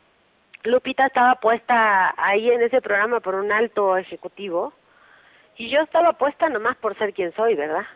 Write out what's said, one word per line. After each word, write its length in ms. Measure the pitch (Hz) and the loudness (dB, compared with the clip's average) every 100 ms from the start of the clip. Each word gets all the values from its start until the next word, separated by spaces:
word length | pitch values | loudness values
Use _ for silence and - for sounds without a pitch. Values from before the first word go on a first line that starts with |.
| _ _ _ _ _ - | _ _ _ _ _ -8
Lupita 440 | 220 254 262 - 262 | 0 0 0 -2 0
estaba 280 | 254 247 254 | 4 2 4
puesta 800 | 220 226 - 240 220 190 180 - | 0 0 0 2 4 2 0 -2
ahí 340 | 175 202 233 | -2 0 2
en 100 | 240 | 2
ese 200 | 233 254 | 2 0
programa 380 | 208 202 220 233 | 0 -2 0 -2
por 160 | 190 190 | -2 -4
un 160 | 208 | -2
alto 440 | 214 233 208 196 185 | -2 -2 0 0 0
ejecutivo, 800 | 180 175 185 - 196 170 254 _ _ _ _ _ _ _ _ - | -4 -14 -16 -12 -6 -6 -6 _ _ _ _ _ _ _ _ -16
y 120 | 233 | -2
yo 120 | 277 | 0
estaba 320 | 311 330 339 | 0 2 2
puesta 360 | - 285 - 320 | 2 -2 0 -2
nomás 280 | 220 226 - | -2 -4 -4
por 200 | 220 196 | -6 -4
ser 160 | 208 | -6
quien 180 | 196 175 | -4 -6
soy, 220 | - 226 165 | 0 0 0
¿verdad? 300 | 151 165 208 | -2 -4 -8